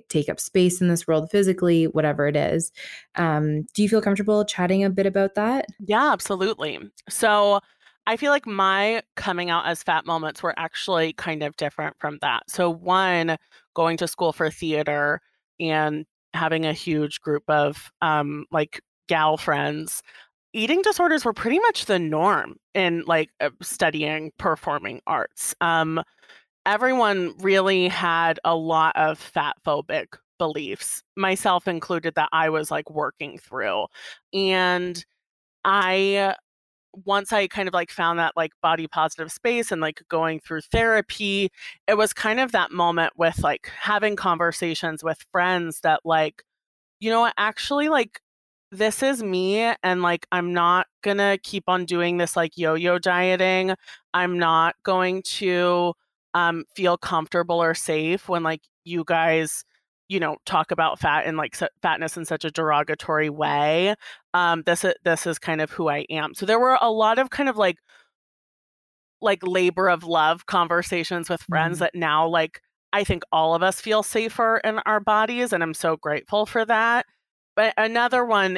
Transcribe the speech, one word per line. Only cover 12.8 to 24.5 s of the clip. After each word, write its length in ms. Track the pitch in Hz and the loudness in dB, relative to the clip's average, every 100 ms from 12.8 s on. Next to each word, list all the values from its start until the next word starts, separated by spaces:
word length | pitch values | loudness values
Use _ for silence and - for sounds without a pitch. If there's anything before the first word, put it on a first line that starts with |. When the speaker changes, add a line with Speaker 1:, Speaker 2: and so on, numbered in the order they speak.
| 175 185 190 175 165 156 _ - _ | 0 2 4 2 0 -2 _ -20 _
Speaker 2:
going 240 | - 165 165 | 0 0 0
to 100 | 170 | -4
school 260 | - 170 | 0 -2
for 160 | - 160 | 0 -4
theater 720 | - 165 151 147 147 147 170 - _ _ _ | -2 -4 -2 -2 0 0 -2 -6 _ _ _
and 460 | 165 156 151 151 156 _ _ | -2 0 0 -2 -10 _ _
having 320 | 165 160 160 160 | -4 -2 0 -2
a 80 | |
huge 480 | 160 - 151 151 - | -4 -2 -2 -2 -6
group 220 | - 147 - | -4 -4 0
of, 420 | 151 147 147 - _ | 2 2 -2 -16 _
um, 440 | 165 151 143 147 - | 0 0 -2 -6 -4
like, 300 | 160 151 - _ _ - | -2 -2 -8 _ _ -2
gal 300 | 165 156 156 | 2 2 2
friends, 640 | - 143 143 151 156 - - - - _ _ | 0 0 -2 -4 -6 -10 -12 -20 -20 _ _
eating 280 | 226 226 339 | -4 0 2
disorders 440 | 403 403 349 302 233 | 2 2 2 2 -2
were 80 | |
pretty 260 | 208 233 320 | -2 0 2
much 260 | 466 - - | 2 0 0
the 140 | 185 | 0
norm 580 | 160 156 185 175 - - _ | 0 2 2 2 -2 -12 _
in, 300 | 202 180 170 165 | -2 0 0 0
like, 240 | 165 156 _ | 0 0 _
uh, 80 | 147 - | -6 -4
studying 720 | - - 170 151 151 156 156 - | -10 0 0 0 -4 -4 -8 -4
performing 640 | 190 | -2